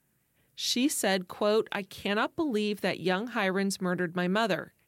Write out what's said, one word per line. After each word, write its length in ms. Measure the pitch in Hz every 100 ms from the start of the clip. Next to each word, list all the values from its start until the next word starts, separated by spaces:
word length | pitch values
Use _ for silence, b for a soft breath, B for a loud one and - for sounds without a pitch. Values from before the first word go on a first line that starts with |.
| _ _ _ _ _
She 340 | - - 240 277
said, 400 | - 208 190 180
quote, 400 | - 208 220 -
"I 120 | 202
cannot 520 | 185 - 196 208 294
believe 460 | - 311 214 208 208
that 200 | 190 -
young 280 | 170 185 240
Hirons 500 | 226 190 190 196 196
murdered 340 | 180 180 180 180
my 120 | 180
mother. 440 | 208 226 156 - _